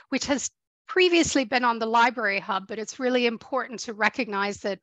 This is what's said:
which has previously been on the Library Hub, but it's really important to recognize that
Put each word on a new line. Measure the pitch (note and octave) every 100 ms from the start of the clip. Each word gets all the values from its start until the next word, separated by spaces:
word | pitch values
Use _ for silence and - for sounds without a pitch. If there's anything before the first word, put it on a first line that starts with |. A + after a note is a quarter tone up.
| -
which | - -
has | C#4 - - _ _ -
previously | F#4 F4+ E4+ D4+ C#4
been | A#3+ B3+
on | B3 A3+
the | A3
Library | A#3 A#3+ A#3+ G#3 G3
Hub, | - F#3+ G3
but | G#3+
it's | G#3 -
really | B3+ B3+ A#3+
important | A3+ - C4 A#3 A3
to | -
recognize | G#3 G#3+ - G#3+ G3 G3+ G3+
that | G#3+ F#3+